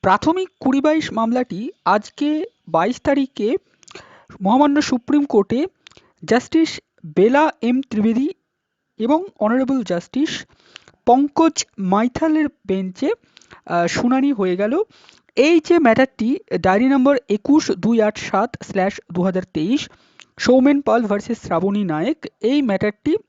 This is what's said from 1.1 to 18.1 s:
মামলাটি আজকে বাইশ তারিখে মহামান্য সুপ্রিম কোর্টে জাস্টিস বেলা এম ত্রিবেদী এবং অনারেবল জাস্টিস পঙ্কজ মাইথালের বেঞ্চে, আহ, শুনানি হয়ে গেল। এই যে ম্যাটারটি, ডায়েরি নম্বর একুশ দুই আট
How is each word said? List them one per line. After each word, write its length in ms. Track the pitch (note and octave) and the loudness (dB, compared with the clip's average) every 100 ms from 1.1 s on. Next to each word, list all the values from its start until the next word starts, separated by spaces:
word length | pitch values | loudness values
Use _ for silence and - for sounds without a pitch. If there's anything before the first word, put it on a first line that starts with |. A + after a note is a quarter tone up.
মামলাটি 580 | A3 A3+ B3 B3 F3 B3+ - | -4 -2 -2 -4 -8 -10 -6
আজকে 600 | - G3+ - - D4 D4+ G4+ _ - | 0 0 -2 -6 -2 -2 -6 _ -4
বাইশ 320 | D#3+ F#3 B3+ | -2 -2 -2
তারিখে 520 | - C#4+ C4+ - G#3+ F4 _ _ - - - - _ - | -2 0 -2 -4 -4 -4 _ _ -20 -20 -20 -20 _ -6
মহামান্য 400 | F#3+ B3 D4 C#4+ | 0 4 4 2
সুপ্রিম 420 | - B3 - C#4+ | 0 -4 0 0
কোর্টে 420 | C#4+ A3+ G3 A#3 F4 _ - _ _ _ | 2 0 2 -2 -4 _ -20 _ _ _
জাস্টিস 560 | D#3+ A#3 - D#4+ D#4+ - _ _ D#3+ | -2 -2 2 0 0 -4 _ _ -6
বেলা 460 | D3+ G#3 C#4 D#4 - | 2 4 4 2 0
এম 180 | A3+ B3+ C#4 | -2 -2 -2
ত্রিবেদী 380 | G#3 G#3+ A3+ C#4+ - _ _ _ _ _ _ | -2 0 0 -2 -6 _ _ _ _ _ _
এবং 260 | A3+ D#4 G4 _ | -2 -2 -2 _
অনারেবল 420 | G#3 B3 B3+ C4+ | 0 0 0 -2
জাস্টিস 640 | G#3 F3 - B3 D#4 - - _ _ - _ _ - | -2 -6 -6 -4 -4 -6 -14 _ _ -20 _ _ 0
পঙ্কজ 600 | B3 C#4+ - E4 - - - | 2 2 2 0 0 -10 -6
মাইথালের 680 | F#3 G3 A#3+ - D#4+ D#4 D4 _ - | -2 0 0 -2 -2 0 -2 _ -6
বেঞ্চে, 460 | F#3+ F#3+ F3+ C#4+ A#4 _ _ _ - - | -6 -6 -6 -4 -6 _ _ _ -20 -6
আহ, 200 | F3 E3+ | -2 -2
শুনানি 460 | - A#3+ C4 C#4 | 0 0 0 0
হয়ে 240 | B3 F#3 F3+ | 0 -2 -2
গেল। 260 | G#3 D4+ A4 _ - _ _ - | -2 -2 -4 _ -20 _ _ 0
এই 240 | C#4 E4+ - | 4 4 4
যে 100 | F4 | 4
ম্যাটারটি, 600 | C4+ A3 C4 - A3+ C#4 - F3+ | 4 4 2 0 -2 -2 -4 -2
ডায়েরি 260 | F#3 F#3+ C4 | 0 2 2
নম্বর 300 | C#4 C4 C#4+ _ | 2 2 2 _
একুশ 420 | G#3 - D4 - | -4 2 2 2
দুই 320 | F3+ G3+ A#3 | -2 0 2
আট 160 | G#3+ | 0